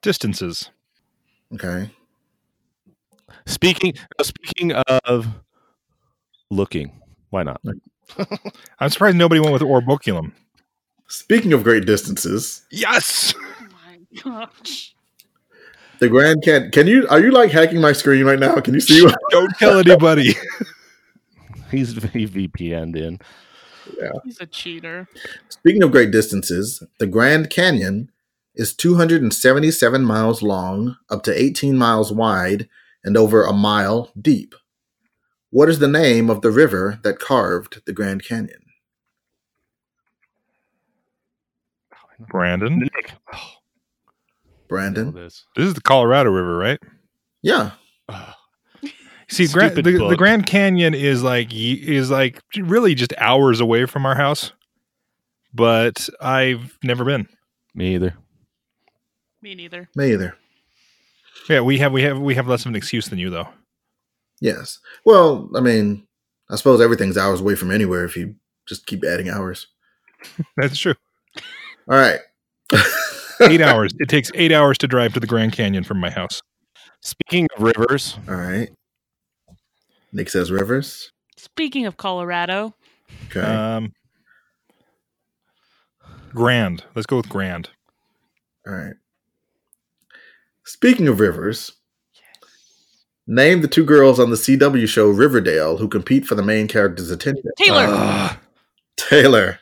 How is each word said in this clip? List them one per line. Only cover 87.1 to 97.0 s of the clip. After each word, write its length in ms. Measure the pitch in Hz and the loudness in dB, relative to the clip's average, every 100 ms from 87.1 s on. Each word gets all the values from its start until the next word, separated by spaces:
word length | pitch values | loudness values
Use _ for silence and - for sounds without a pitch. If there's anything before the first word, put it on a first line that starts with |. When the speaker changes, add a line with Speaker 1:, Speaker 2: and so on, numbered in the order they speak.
| 127 | -4
Speaker 1:
with 120 | 107 | -4
Grand. 420 | 101 95 87 85 _ _ _ _ _ _ _ _ _ - | -8 -8 -10 -14 _ _ _ _ _ _ _ _ _ -16
Speaker 2:
All 80 | |
right. 200 | 95 85 - _ _ _ _ _ _ _ _ _ _ _ - _ _ _ _ | -14 -14 -18 _ _ _ _ _ _ _ _ _ _ _ -20 _ _ _ _
Speaking 440 | - - 240 247 160 | -20 -2 0 2 2
of 100 | 101 | 2
rivers, 540 | 104 82 90 113 - _ _ _ _ | 2 0 -6 -8 -12 _ _ _ _
Speaker 4:
Yes. 340 | _ _ _ _ _ _ _ _ _ _ _ - | _ _ _ _ _ _ _ _ _ _ _ -6
Speaker 2:
name 360 | 117 143 180 | 2 4 4
the 60 | 156 | 2
two 160 | - | 0
girls 360 | 151 147 135 123 | 4 6 6 6
on 100 | 120 | 2
the 60 | 113 | 2
C 180 | - | 0
W 320 | 135 139 135 110 | 2 4 2 0
show 240 | - 107 | 2 2
Riverdale 680 | 101 143 127 90 78 78 82 | 4 4 2 0 0 -2 -2
who 100 | 104 | -4
compete 380 | 104 98 135 135 | -6 0 -2 0
for 100 | 107 | -4
the 60 | |
main 240 | 101 110 107 | -2 -2 -2
character's 420 | 113 98 87 | 0 -2 -2